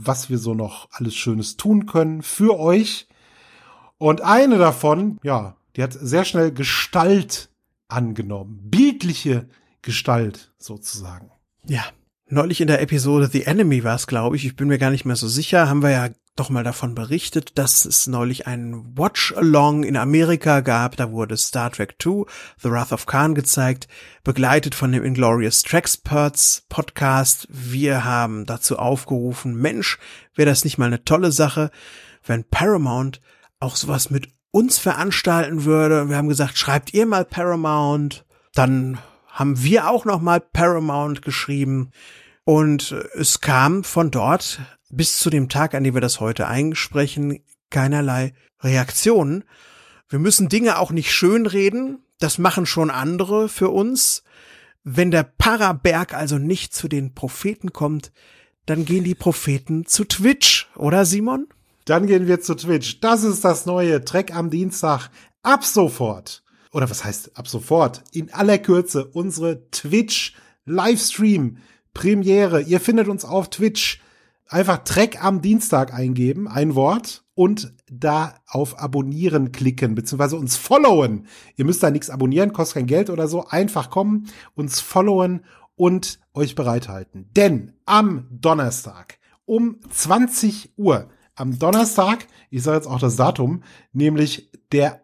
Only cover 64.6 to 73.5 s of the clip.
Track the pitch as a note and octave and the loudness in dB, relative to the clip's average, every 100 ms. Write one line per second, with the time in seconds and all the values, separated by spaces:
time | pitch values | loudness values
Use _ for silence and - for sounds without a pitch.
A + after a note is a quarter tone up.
64.6 | F#3 - D#3+ C3+ - _ _ _ A#3+ C#4 | -4 -2 -2 -2 -4 _ _ _ 2 2
65.6 | - G#3+ E3 - A#2 F#2 - - _ _ | 2 2 2 0 -4 -6 -12 -20 _ _
66.6 | _ D3+ B2+ - G#2+ G2+ - - B2 A#2+ | _ -4 -2 -4 -8 -8 -12 -16 -10 -8
67.6 | - E3 C#3+ - - E3 D#3+ - G3+ G3+ | 0 2 2 -2 -12 -10 -8 0 2 4
68.6 | G#3 F3 F3+ C#3+ C3+ E3+ F#3 D#3+ E3 C#3+ | 4 2 2 -4 -6 -6 -6 -4 -4 -4
69.6 | _ - D3 G#3 A3 - - - _ _ | _ -12 -2 0 0 -2 -6 -10 _ _
70.6 | - F3+ G#3 A3+ - - G#3+ F#3+ B2 - | -6 -2 0 0 -2 0 2 2 0 -6
71.6 | _ _ _ - F3 G#3 F#3+ G3 G3 D#3+ | _ _ _ -4 0 2 4 4 4 2
72.6 | D#3+ F3+ A#3+ A3+ G#3 G3 C#3 F#3 - | 2 0 2 2 2 -4 -4 -4 -4